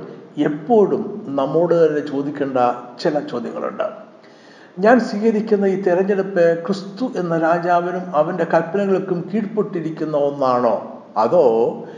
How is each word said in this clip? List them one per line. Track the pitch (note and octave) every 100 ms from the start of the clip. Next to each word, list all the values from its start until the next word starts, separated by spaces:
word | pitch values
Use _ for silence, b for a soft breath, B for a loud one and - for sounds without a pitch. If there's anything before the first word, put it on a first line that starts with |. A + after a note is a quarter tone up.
| B B B -
എപ്പോഴും | D3+ D3+ - A3+ F3+ C3 A2 - -
നമ്മോട് | C#3 C#3 D#3+ F3
തന്നെ | E3+ D#3+ D3+
ചോദിക്കേണ്ട | C#3+ C3+ C#3 C#3+ C#3 B2+ B2 - - -
ചില | E3+ D3
ചോദ്യങ്ങളുണ്ട്. | - B2 A2+ - - G#2+ - - - - B B B B B F3+
ഞാൻ | G#3 B3
സ്വീകരിക്കുന്ന | - G3+ A3+ G#3+ G#3+ G3+ G3
ഈ | F#3
തെരഞ്ഞെടുപ്പ് | G3 F3 F#3+ G3 F#3+ F3+ E3+ E3
ക്രിസ്തു | - - - - B3+ F#3
എന്ന | F3 E3
രാജാവിനും | D#3+ F3 E3+ F3 F3 F#3 F3+
അവൻ്റെ | D3 D#3+ F3+ D#3+
കൽപ്പനകൾക്കും | E3 - G3+ G3 F#3 - F3
കീഴ്പ്പെട്ടിരിക്കുന്ന | E3 G#3+ G3+ G#3+ - F3 D#3+ D#3 D#3 D3+
ഒന്നാണോ, | C#3+ C#3 C3 B2 A#2+ G2 - - - -
അതോ | A2+ F3 C3+ A2+ A#2+ - B